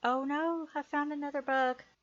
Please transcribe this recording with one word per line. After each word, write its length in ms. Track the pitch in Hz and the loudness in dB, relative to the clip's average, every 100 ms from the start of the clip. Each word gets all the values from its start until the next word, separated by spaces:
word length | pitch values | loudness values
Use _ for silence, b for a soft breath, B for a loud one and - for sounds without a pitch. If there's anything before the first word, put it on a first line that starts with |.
Oh 200 | 240 262 | 2 2
no, 440 | 269 294 330 339 320 | 0 0 0 0 -4
I 80 | - | -6
found 300 | 285 294 294 | -4 -2 -2
another 300 | 302 285 285 | -2 -4 -6
bug. 400 | 269 269 262 254 - _ | 0 2 2 0 -8 _